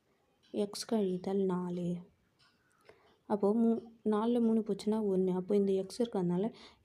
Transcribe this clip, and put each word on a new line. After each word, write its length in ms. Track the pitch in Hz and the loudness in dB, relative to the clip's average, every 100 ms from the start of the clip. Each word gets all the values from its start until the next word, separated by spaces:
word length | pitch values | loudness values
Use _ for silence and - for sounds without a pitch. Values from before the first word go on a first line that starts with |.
| _ _ _ _ _ 226 202 | _ _ _ _ _ -6 -6
x 160 | 208 - | -6 -2
கழித்தல் 500 | 226 190 180 185 196 190 | 0 0 -2 -2 0 0
நாலு. 360 | 180 180 175 175 175 - _ _ _ _ _ _ _ - - _ _ - | 0 -2 -4 -4 -6 -10 _ _ _ _ _ _ _ -20 -20 _ _ -4
அப்போ 140 | 208 202 226 | 0 2 4
மூ-, 200 | 226 226 - - 214 | 2 2 -4 -6 -2
நாலுல 260 | 214 233 240 233 | 0 2 2 4
மூணு 140 | 226 214 | 2 0
போச்சுன்னா 320 | 196 208 220 208 | -4 -2 0 0
ஒண்ணு. 180 | 190 185 180 | 2 2 0
அப்போ 140 | 185 208 | 0 2
இந்த 120 | 196 190 190 | 2 0 -2
x 140 | - | -4
இருக்கிறதுனால 420 | 233 196 175 175 220 - - - | -4 -2 0 0 -2 -6 -20 -10